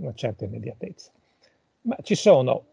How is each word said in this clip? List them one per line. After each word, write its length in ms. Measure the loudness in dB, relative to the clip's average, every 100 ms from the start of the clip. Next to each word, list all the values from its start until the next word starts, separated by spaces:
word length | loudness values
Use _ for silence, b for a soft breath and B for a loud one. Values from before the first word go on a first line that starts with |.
una 120 | -10
certa 300 | -6 -8 -6
immediatezza. 680 | -10 -10 -12 -12 -14 -16 -20 _ _ _ _ _ _ _
Ma 120 | -8 -6
ci 140 | -2 2
sono 500 | 6 6 4 -2 -6